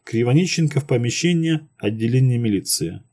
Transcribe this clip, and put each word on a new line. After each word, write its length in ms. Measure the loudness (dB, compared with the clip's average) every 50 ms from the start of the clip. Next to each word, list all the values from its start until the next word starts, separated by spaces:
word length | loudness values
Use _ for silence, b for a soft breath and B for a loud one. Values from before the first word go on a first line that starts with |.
| -14
Кривонищенко 720 | -6 -2 0 2 4 4 2 2 2 0 0 0 0 0 -2
в 80 | -2
помещение 800 | 0 -2 0 0 -2 -4 -2 0 0 0 2 0 0 -2 -2 -4 -10 _ -6
отделения 600 | -4 -4 -4 -2 -2 0 2 4 4 4 2 0
милиции. 640 | 0 0 0 -2 0 -2 -2 -2 -2 -6 -8 -10 -16 _